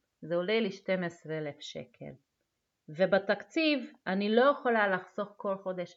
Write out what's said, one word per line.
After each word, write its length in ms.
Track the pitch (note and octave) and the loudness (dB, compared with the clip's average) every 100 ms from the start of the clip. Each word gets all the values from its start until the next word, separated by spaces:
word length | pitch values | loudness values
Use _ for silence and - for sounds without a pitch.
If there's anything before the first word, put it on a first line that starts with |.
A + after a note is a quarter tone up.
| _ - | _ -14
זה 140 | D#3 F3 | -4 -2
עולה 240 | F3+ A3 | 0 0
לי 120 | A3+ | -2
שתים 320 | F#3+ - F#3 | -4 -4 -2
עשרה 340 | E3+ - D3+ D#3 | -2 -8 -8 -6
אלף 220 | D3+ C#3+ | -6 -10
שקל, 520 | - D#3+ - - D3 C3+ _ _ _ _ _ _ - | -14 -14 -14 -16 -18 -18 _ _ _ _ _ _ -8
ובתקציב 1040 | D#3 F#3 F#3+ G3 G3+ - E4 D#4 C#4 - - - | 0 2 2 2 -2 -2 0 2 2 -4 -10 -4
אני 300 | F#3+ G#3 A3+ | -2 2 6
לא 60 | |
יכולה 460 | C4+ C#4+ B3+ A3+ G3+ | 6 4 2 2 2
לחסוך 400 | F3+ - - G3+ - | 0 -4 -8 -8 -6
כל 200 | G3+ G3 | -6 -4
חודש 340 | F#3 F3+ F3 | -6 -8 -8